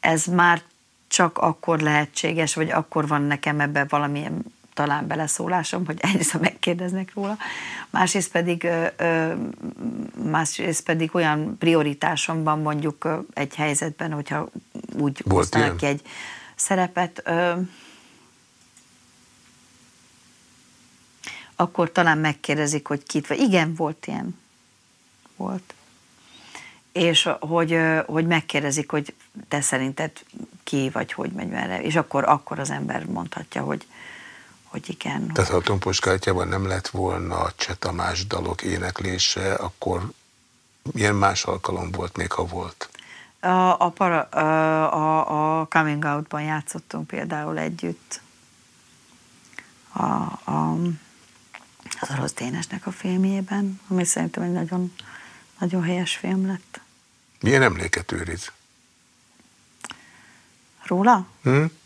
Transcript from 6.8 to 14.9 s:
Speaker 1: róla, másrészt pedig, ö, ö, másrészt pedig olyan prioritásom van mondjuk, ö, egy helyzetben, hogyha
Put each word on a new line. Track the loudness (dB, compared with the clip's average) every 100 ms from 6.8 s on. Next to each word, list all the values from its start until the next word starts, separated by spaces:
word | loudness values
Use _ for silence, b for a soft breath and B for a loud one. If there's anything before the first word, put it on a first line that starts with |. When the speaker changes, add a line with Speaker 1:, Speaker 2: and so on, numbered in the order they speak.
| -2 -4 -6
Speaker 1:
róla, | -6 -6 -6 B B B B B
másrészt | 2 4 4 2
pedig, | 0 2 0
ö, | 2 2 0 0
ö, | 2 2 2 -2 -6 -8 -10 -6 -6 -6 -8 -4
másrészt | 0 0 0 -2 -2 -2
pedig | 0 0 2
olyan | 2 2 2 -2 0
prioritásom | 4 6 4 0 -2 0 -2 0
van | 0 2
mondjuk, | 0 0 -2 -4
ö, | -4 -4 -4
egy | -6 -6
helyzetben, | -2 0 0 -2 -4 -6
hogyha | -4 -4 -4 -4 -10 -14 -14 -10